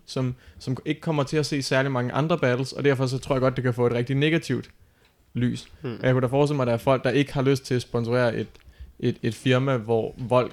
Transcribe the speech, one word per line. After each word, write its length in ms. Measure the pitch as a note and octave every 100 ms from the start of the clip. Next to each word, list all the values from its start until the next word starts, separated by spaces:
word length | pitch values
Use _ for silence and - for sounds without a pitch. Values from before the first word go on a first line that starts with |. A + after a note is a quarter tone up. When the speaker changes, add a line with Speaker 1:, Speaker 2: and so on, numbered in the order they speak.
| -
Speaker 1:
som, 280 | C#3 B2+ B2 - -
som 180 | - C3
ikke 160 | D#3 D3+
kommer 220 | E3+ D3+
til 140 | C3 D#3
at 100 | C#3
se 160 | C#3+
særlig 300 | C3 C3 C#3
mange 200 | B2+ B2
andre 260 | B2 D#3+ E3+
battles, 340 | C3 B2 C3
og 120 | -
derfor 220 | C#3 C3 C3
så 120 | C3
tror 160 | -
jeg 60 | C3+
godt, 160 | C3 B2+
det 80 |
kan 100 | B2
få 120 | A#2+ A#2+
et 60 |
rigtig 240 | A#2+ B2 C#3
negativt 540 | D#3 D#3+ - A#2+ - - _ _ _ _ _
lys. 340 | A#2 A#2+ A#2+ - -
Speaker 2:
Hmm. 140 | C#3 A2+
Speaker 1:
Og 40 | B2
jeg 60 |
kunne 80 | B2+
da 40 | B2
forestille 300 | C3+ D3 D3
mig, 60 |
at 40 | B2
der 60 |
er 40 | A#2
folk, 280 | - C3
der 60 | C3
ikke 220 | B2 C3+
har 80 | C#3+
lyst 220 | C3 C#3
til 100 | -
at 80 | B2
sponsorere 540 | - A#2+ A#2 B2 A#2+ A2
et, 120 | G#2+ - - - - -
et, 160 | B2+ -
et 120 | A#2+
firma, 420 | A2 C3 B2+ C#3 B2+
hvor 380 | G#2+ A2+ A2 -
vold 320 | A#2 B2 A#2